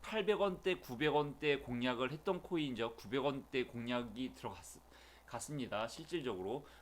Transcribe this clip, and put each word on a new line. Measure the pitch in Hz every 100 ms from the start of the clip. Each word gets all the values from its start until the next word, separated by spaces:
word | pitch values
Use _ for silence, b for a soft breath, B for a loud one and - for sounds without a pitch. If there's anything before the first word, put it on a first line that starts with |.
팔백 | - 220 196 202
원대, | 196 185 190 180
구백 | - 120 151
원대 | 147 143 135 151 139
공략을 | 127 123 127 120 127
했던 | 151 - 180
코인이죠. | - 175 147 117 113 -
구백 | 101 131
원대 | 139 135 - 131
공략이 | 123 120 117 123 120 107 127
들어갔-, | - 120 101 - - - B B B -
갔습니다. | 147 - 151 113 101 113
실질적으로 | - 147 170 127 95 95 131 B B